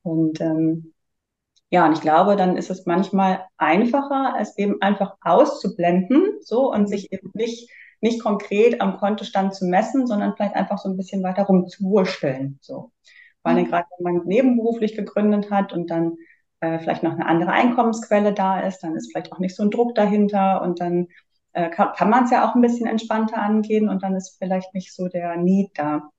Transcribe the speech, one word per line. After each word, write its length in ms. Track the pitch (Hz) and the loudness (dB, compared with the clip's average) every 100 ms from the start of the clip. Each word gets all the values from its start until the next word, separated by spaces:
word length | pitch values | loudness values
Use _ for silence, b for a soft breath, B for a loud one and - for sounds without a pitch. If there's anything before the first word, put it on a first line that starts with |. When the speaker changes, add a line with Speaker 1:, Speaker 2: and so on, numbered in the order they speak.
Speaker 1:
Und, 400 | 170 160 160 156 | -2 0 0 0
ähm, 520 | 165 160 160 165 160 _ _ _ _ _ _ _ _ | -2 0 0 0 -8 _ _ _ _ _ _ _ _
ja, 160 | 180 | 2
und 80 | 165 | 4
ich 80 | 156 | 2
glaube, 340 | 156 160 196 | 2 4 4
dann 220 | 196 185 175 | 4 2 0
ist 140 | - | -4
es 160 | 185 - | -8 -2
manchmal 580 | 175 202 196 190 185 - _ | -2 0 2 2 0 -8 _
einfacher, 800 | 156 175 240 277 277 269 262 - | 2 2 2 0 0 -2 -2 -4
es 180 | 214 - | -6 -4
eben 240 | 202 196 | -4 0
einfach 360 | 196 202 196 - | 0 0 -2 -4
auszublenden, 1000 | 170 185 294 - 202 - 170 180 180 269 392 415 | 2 4 4 2 -8 0 2 2 4 2 2 -2
so, 320 | - 226 269 | -4 0 0
und 160 | 214 202 | 2 0
sich 240 | 196 190 | -2 -6
eben 160 | 190 185 | -12 -12
nicht, 340 | 202 233 233 - B B B | -6 -6 -6 -16 B B B
nicht 220 | 220 233 | -2 0
konkret 580 | 220 196 - 202 233 233 | -2 -4 -2 4 4 4
am 160 | 196 185 | -2 0
Kontostand 560 | 202 214 208 196 196 | -2 -2 -4 -2 -2
zu 120 | 190 | -2
messen, 420 | 180 180 220 269 240 | 0 0 2 -2 0
sondern 260 | 208 202 | 0 -2
vielleicht 200 | 202 202 | -2 -4
einfach 240 | - 196 202 | -2 -4 -4
so 100 | 196 | -4
ein 80 | 190 | -6
bisschen 240 | 190 196 | -6 -4
weiter 220 | 185 185 | -4 -2
rumzuwurschteln, 1120 | 196 185 180 - 190 208 185 - 147 131 139 139 | 4 4 2 -6 0 2 2 -2 -4 -4 -8 -10
so. 320 | - 131 - _ b b b _ | -14 -16 -16 _ b b b _
Vor 80 | 165 | 0
allem 140 | 175 | 2
Speaker 2:
Mhm. 40 | 175 | 2
Speaker 1:
gerade, 160 | 170 175 - | 0 -4 -6
wenn 160 | 175 | -2
man 100 | 175 | -2
nebenberuflich 680 | 180 214 262 233 226 233 214 | 2 2 4 2 0 -2 -4
gegründet 560 | - 196 - 208 208 202 | -4 -4 0 2 0 0
hat 220 | 202 190 | -2 -2
und 180 | 175 170 | -6 -4
dann, 240 | 165 165 165 B B _ _ | -2 -2 -4 B B _ _
äh, 200 | 165 165 | -6 -4
vielleicht 240 | 165 - | -4 -2
noch 100 | 165 | -4
eine 140 | 165 - | -2 0
andere 240 | 165 175 | 0 2
Einkommensquelle 800 | 180 247 247 233 220 - 208 208 | 2 2 2 0 -2 0 0 2
da 280 | 202 190 190 | 0 -2 0
ist, 180 | 190 190 | -4 -6
dann 160 | 165 | -8
ist 160 | 160 - | -8 -8
vielleicht 200 | - - | -10 -10
auch 80 | - | -8
nicht 160 | 185 | -8
so 60 | - | -2
ein 80 | 208 | -2
Druck 240 | 233 240 | 2 0
dahinter 680 | 233 208 208 202 202 190 190 | 2 2 4 2 2 2 2
und 180 | 180 175 | -2 -4
dann, 260 | 175 175 175 b _ _ _ | -2 -2 -2 b _ _ _
äh, 140 | - 170 | -6 -4
kann, 200 | 185 196 | 0 -2
kann 140 | - 190 | 2 2
man's 220 | 247 240 | 4 4
ja 180 | 247 - | 2 2
auch 60 | |
ein 80 | 240 | 4
bisschen 240 | 240 240 226 | 2 2 -2
entspannter 500 | 220 - 220 220 226 | -4 -2 -2 -2 -2
angehen 500 | 208 214 214 214 214 | 0 0 0 0 0
und 140 | 190 | -2
dann 140 | 190 | -2
ist 220 | 190 - _ | -4 -6 _
vielleicht 340 | 185 190 185 | -4 -4 -4
nicht 180 | 190 - | -12 -12
so 160 | - 180 | -8 -6
der 300 | 180 175 170 | -6 -6 -2
Need 320 | 175 196 196 | 2 2 0
da 340 | - 147 151 - | -4 -4 -4 -8